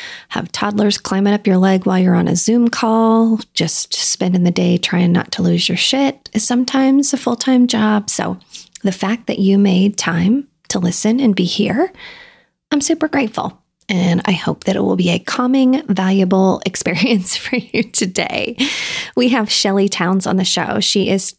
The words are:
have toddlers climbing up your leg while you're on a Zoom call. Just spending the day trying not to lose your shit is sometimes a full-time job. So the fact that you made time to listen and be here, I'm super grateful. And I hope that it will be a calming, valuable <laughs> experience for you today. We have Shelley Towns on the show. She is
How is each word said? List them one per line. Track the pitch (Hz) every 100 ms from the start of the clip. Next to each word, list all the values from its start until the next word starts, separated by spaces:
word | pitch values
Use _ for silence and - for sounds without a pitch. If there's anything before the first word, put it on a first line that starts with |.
| - - -
have | - 170
toddlers | - 208 208 208 208
climbing | - 196 202
up | 208 208
your | 185
leg | 190 190 190
while | 185
you're | 185 175
on | 175
a | 180
Zoom | - 240 233
call. | - 226 220 226 226 226 220 -
Just | - 165 - -
spending | - - - 185 180 175
the |
day | 175 180 175
trying | - 175 175
not | 175 -
to | -
lose | 180 175 -
your | 180
shit | - 262 269 269 -
is | 220 -
sometimes | 247 247 269 269 269 277
a | 269
full-time | 254 240 262 254 247
job. | 220 214 214 208
So | - 180 185 _ - - -
the | 196
fact | 185 190 233 -
that | -
you | 196 196
made | 202 180 202 208
time | - 165 180 269 - _ -
to | 185
listen | 175 - 214 247
and | 254 190
be | 180
here, | - 214 220 370 - - - - _ _ _ _
I'm | 294
super | 302 320 -
grateful. | 277 220 - - - _ _ -
And | 185 180 170 -
I |
hope | 170 165 151 -
that | 196
it |
will | 196 185
be | 175
a | 175
calming, | - - 247 269 254 269 302
valuable | 190 190 196 185 190 190 -
<laughs> | 185
experience | - - 170 220 214 185 -
for | - 247
you | - -
today. | 220 - 185 - - - - 240 277 - - - - -
We | 247
have | 247 208
Shelley | - 202 196 196
Towns | - 175 190 -
on | 190
the |
show. | 185 175 - 214
She | - 202 -
is | 190 -